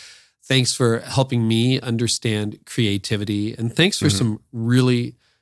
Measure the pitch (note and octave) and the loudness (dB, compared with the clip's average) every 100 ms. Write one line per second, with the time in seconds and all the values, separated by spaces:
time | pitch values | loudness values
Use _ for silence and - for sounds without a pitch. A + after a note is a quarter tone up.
0 | - - _ _ - C3 B2 - B2 A2+ | -20 -20 _ _ 0 2 2 2 0 0
1 | - - C3 A#2+ A2+ A2+ A#2+ C3 C3 A#2 | -2 -2 0 0 2 2 2 0 -2 -2
2 | A#2 - A#2 G#2+ G#2 G#2+ - - A2 G2+ | -2 -2 -2 -2 -4 -8 -10 -2 0 0
3 | - G#2+ G#2 G#2 G#2+ - A#2 A#2 F3 - | -2 -4 -2 -4 -4 -4 -4 2 2 2
4 | D3+ G2 A#2 G#2+ - A#2 A2+ B2 B2+ B2 | 0 0 -2 -2 -8 -6 0 2 4 2
5 | A#2+ A#2+ _ _ | -2 -10 _ _